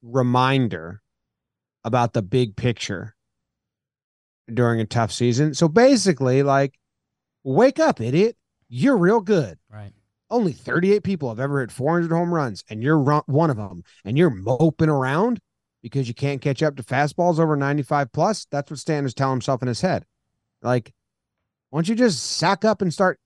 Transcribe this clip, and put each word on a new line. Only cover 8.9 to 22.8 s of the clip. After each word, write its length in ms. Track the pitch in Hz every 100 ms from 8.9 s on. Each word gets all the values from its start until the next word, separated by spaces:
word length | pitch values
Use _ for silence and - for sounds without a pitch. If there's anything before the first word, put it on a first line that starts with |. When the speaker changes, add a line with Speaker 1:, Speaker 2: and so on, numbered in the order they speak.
| 247
Speaker 1:
real 220 | 175 233
good. 380 | 185 202 113 80 _
Speaker 2:
Right. 220 | 107 101 _ _ _ _
Speaker 1:
Only 240 | 233 190
thirty-eight 500 | 117 - 139 190 208
people 260 | 185 190 135
have 100 | 107
ever 200 | 135 143
hit 120 | 120
four 220 | - 135
hundred 220 | 170 170 165
home 180 | 175
runs, 300 | 170 131 95 -
and 120 | 107
you're 160 | 131 156
ru-, 240 | 135 147 -
one 240 | 135 165
of 100 | 110
'em, 240 | 101 87 - _ 95
and 120 | 131
you're 120 | 175
moping 600 | 101 98 127 160 - 156
around 500 | 143 131 147 226 233 - _ _ _
because 260 | 120 139 120
you 60 |
can't 280 | 120 143 139
catch 200 | 147 131
up 140 | 156 139
to 80 |
fastballs 560 | 120 127 147 - 175 160
over 160 | 165 147
ninety-five 560 | 139 147 131 147 135
plus. 340 | - 180 214 -
That's 180 | 143 -
what 100 | 139
Stan 240 | - 151
was 100 | 139 -
telling 180 | 135
himself 280 | 131 127 127
in 60 | 127
his 140 | 117
head. 240 | 185 156 - _ _ _ _ _
Like, 320 | 117 123 - _ _ _ _ _ _ _ _
why 80 | 139
don't 120 | 170
you 60 | 226
just 280 | 247 135
sack 420 | - - 170 196 220
up 160 | 208